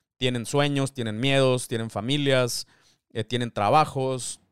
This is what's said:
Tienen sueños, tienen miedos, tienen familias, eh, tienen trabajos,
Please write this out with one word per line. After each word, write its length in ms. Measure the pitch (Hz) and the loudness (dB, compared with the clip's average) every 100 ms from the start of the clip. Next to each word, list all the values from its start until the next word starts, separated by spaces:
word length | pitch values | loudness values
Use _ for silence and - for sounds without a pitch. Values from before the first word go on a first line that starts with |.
| _ - | _ -4
Tienen 280 | 127 123 110 | -2 -2 -2
sueños, 480 | 143 143 139 135 | 0 2 2 -2
tienen 260 | - 113 107 | -4 -6 -2
miedos, 480 | 135 139 131 127 - | 2 4 4 2 -2
tienen 220 | 113 113 | -6 -4
familias, 800 | 104 113 147 139 131 123 - - _ _ _ _ | -4 -2 0 2 2 2 -4 -10 _ _ _ _
eh, 140 | 113 107 | -8 -4
tienen 260 | 120 117 | -4 -2
trabajos, 880 | - 104 151 151 139 131 131 - - _ | 0 4 4 4 0 -4 -4 -8 -14 _